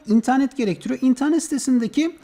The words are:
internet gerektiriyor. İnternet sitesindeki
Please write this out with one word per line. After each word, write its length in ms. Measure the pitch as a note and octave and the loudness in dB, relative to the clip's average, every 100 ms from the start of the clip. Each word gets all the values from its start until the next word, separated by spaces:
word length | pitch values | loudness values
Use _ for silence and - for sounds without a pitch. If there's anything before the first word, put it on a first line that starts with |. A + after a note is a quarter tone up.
| - | 0
internet 500 | A3 - C4 C4+ - | 2 2 0 0 -2
gerektiriyor. 420 | G#3+ D#3+ - C4 | -4 -4 -6 -2
İnternet 400 | C4 B3+ C#4+ D#4+ | 0 0 0 0
sitesindeki 760 | - C#4 - B3 A#3 - D#4+ E4+ | -2 -4 0 0 0 0 -2 -4